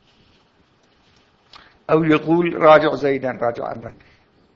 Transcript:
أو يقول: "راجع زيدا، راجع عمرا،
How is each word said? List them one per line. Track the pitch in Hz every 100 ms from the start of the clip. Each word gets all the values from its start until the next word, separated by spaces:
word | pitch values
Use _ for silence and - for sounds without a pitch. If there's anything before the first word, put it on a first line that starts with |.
| _ _ _ _ _ _ _ _ _ _ _ _ _ _ _ - - _ -
أو | 160
يقول: | 160 156 151 165 170
"راجع | - 156 151 151
زيدا، | 135 139 135 127
راجع | 117 120 120 120
عمرا، | 120 113 - _ _ _ _ _